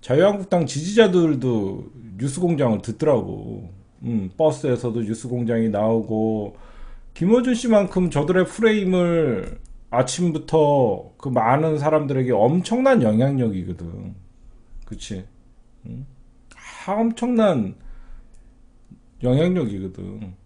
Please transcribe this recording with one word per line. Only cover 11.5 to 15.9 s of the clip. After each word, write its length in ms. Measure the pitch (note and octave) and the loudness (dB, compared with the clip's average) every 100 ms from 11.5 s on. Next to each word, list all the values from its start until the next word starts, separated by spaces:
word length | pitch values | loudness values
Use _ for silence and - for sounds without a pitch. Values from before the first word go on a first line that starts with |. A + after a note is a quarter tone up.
| C3+ D#3+ D3+ | 2 2 0
사람들에게 520 | D3 D#3 C#3+ C3+ B2+ | 2 2 2 0 2
엄청난 680 | A2 A2+ E3+ F3 A#3 C4+ B3+ | 4 4 2 0 2 4 4
영향력이거든. 1120 | A#2 G#2+ C3 C#3 A#2 F#2+ F2 F2 E2+ F#2 F#2+ F#2+ F2+ _ - - - - - | 4 4 2 2 0 -2 -6 -8 -10 -12 -12 -16 -20 _ -20 -20 -18 -16 -14
그치? 380 | G#2+ - G2 G2 _ _ _ - _ | -14 -10 -12 -12 _ _ _ -20 _
응? 200 | A#2 | -16